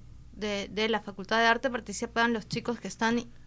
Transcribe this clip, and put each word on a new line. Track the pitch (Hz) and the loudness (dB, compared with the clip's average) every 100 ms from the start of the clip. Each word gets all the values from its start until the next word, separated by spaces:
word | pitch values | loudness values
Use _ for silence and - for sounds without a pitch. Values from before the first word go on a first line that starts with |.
| - - - | -14 -16 -16
de, | - 208 202 196 | -6 -2 -2 -2
de | 185 220 | 0 2
la | 220 | 2
Facultad | 208 190 190 220 | -2 -8 0 4
de | 226 | 6
Arte | 233 269 | 6 2
participan | 240 - 196 233 - 233 | -2 -4 -6 -2 2 4
los | 233 - | 2 -2
chicos | 233 - 233 | -4 -2 -4
que | - | -4
están | - 226 233 233 - | 0 2 2 -2 -12